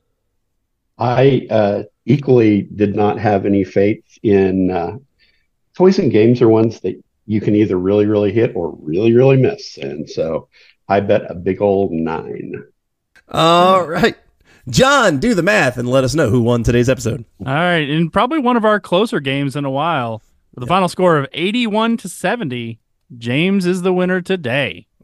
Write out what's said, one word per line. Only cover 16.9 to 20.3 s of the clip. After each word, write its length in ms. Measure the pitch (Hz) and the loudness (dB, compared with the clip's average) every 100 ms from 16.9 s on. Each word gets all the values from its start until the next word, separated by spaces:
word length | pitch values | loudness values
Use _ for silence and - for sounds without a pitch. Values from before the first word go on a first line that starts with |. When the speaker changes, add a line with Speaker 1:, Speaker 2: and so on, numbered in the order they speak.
| 131 113 117 - - | 0 -2 -6 -10 -14
Speaker 3:
All 140 | 131 | -6
right. 360 | 143 180 170 139 | -2 0 0 -2
And 220 | 156 165 | -2 -2
probably 280 | 196 247 320 | 0 -2 0
one 180 | 247 240 | 0 0
of 80 | 214 | 0
our 140 | 208 | 0
closer 400 | - 180 233 185 | 0 -2 0 -4
games 360 | 139 139 143 147 | -4 -4 -4 -4
in 80 | |
a 80 | 143 | -6
while. 500 | 135 165 151 117 110 _ | -4 -4 -4 -4 -8 _